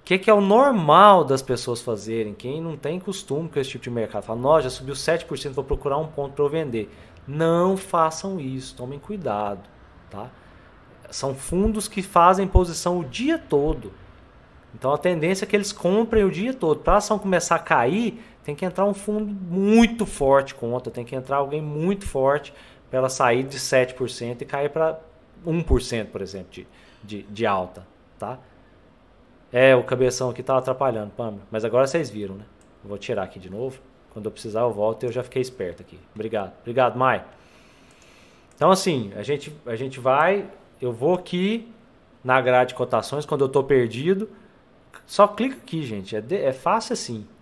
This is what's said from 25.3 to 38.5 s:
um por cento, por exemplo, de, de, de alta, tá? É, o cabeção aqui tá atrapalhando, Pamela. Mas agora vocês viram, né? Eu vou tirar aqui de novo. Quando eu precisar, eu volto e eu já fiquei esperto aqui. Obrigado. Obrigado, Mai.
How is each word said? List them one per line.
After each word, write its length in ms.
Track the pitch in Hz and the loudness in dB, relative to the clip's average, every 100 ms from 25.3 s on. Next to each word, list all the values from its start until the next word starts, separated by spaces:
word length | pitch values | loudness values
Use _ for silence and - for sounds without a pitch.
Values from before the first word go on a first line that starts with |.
| - | -14
um 180 | - 165 | -4 -2
por 180 | 165 127 | 2 2
cento, 300 | - 117 104 | 2 -6 -6
por 100 | - | -8
exemplo, 280 | 95 98 87 | -10 -10 -14
de, 160 | - - - - _ | -18 -20 -20 -20 _
de, 200 | 101 104 | -14 -14
de 220 | - 101 110 | -14 -4 0
alta, 400 | 98 92 92 92 _ _ _ | 0 -4 -10 -20 _ _ _
tá? 200 | 104 131 - _ - _ _ _ _ _ _ _ _ | -12 -12 -18 _ -20 _ _ _ _ _ _ _ _
É, 240 | 123 131 131 | 6 8 8
o 80 | |
cabeção 460 | 120 127 127 120 127 | 4 2 0 0 -4
aqui 120 | 117 | -6
tá 140 | 123 131 | 0 0
atrapalhando, 540 | 127 131 135 113 104 | 0 -2 -2 -2 -8
Pamela. 320 | - 117 101 - | -8 -10 -10 -8
Mas 140 | 113 | -6
agora 220 | 113 117 135 | 0 2 2
vocês 220 | 170 139 | 0 -4
viram, 260 | 104 101 | -8 -10
né? 100 | 95 107 _ _ _ | -12 -16 _ _ _
Eu 60 | 101 | -14
vou 100 | 101 | -12
tirar 260 | - 110 | -6 -6
aqui 140 | 92 - | -6 -10
de 120 | 92 | -14
novo. 280 | 98 131 131 - _ _ | -8 -10 -10 -20 _ _
Quando 160 | - 107 | -12 -10
eu 60 | |
precisar, 280 | - 113 107 | -10 -8 -2
eu 120 | 123 | -2
volto 300 | 101 107 113 | 0 -2 -2
e 40 | 127 | -4
eu 60 | |
já 100 | 117 | -6
fiquei 200 | 120 131 | -6 -4
esperto 400 | 127 - 90 87 | -4 -6 -10 -10
aqui. 160 | 90 85 - | -18 -20 -20
Obrigado. 380 | 107 107 110 95 - | -10 -6 -4 -6 -10
Obrigado, 380 | - 120 123 117 | -6 2 2 4
Mai. 260 | 131 107 - - _ - _ - - - - - - _ _ | 2 2 -4 -20 _ -20 _ -20 -20 -20 -20 -20 -20 _ _